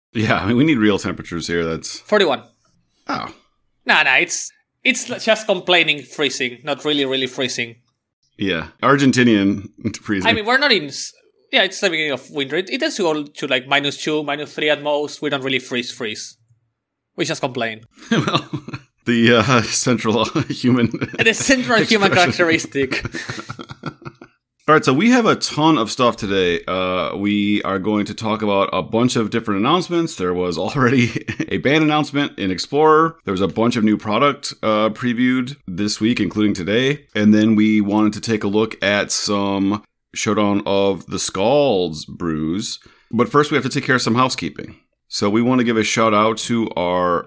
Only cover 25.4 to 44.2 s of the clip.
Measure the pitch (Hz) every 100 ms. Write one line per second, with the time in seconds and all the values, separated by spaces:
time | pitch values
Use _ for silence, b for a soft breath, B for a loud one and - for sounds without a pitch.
25.4 | - 147 156 139 110 - 120 - 101 98
26.4 | 87 85 - 92 92 92 76 95 104 104
27.4 | 101 104 90 98 101 104 101 101 110 107
28.4 | 107 98 95 92 - 113 123 123 107 117
29.4 | - 98 123 180 170 170 165 - 90 90
30.4 | 90 82 104 143 123 131 117 - - -
31.4 | 156 98 127 156 151 151 147 143 143 -
32.4 | 98 87 - 143 156 156 165 - - 92
33.4 | 95 110 117 120 107 104 107 110 143 -
34.4 | - - 107 107 107 - 123 117 127 127
35.4 | 127 143 - 87 104 - 110 120 90 101
36.4 | 104 92 85 113 135 147 _ 104 104 107
37.4 | 110 107 107 107 101 107 107 104 - 107
38.4 | 104 107 110 - 98 101 - - 101 101
39.4 | 101 98 98 104 - _ _ - 110 104
40.4 | 104 101 - 98 98 92 - 95 - 95
41.4 | 110 147 139 95 85 76 - - 85 78
42.4 | 78 95 113 - b b b 113 120 147
43.4 | 151 143 127 139 - 127 123 120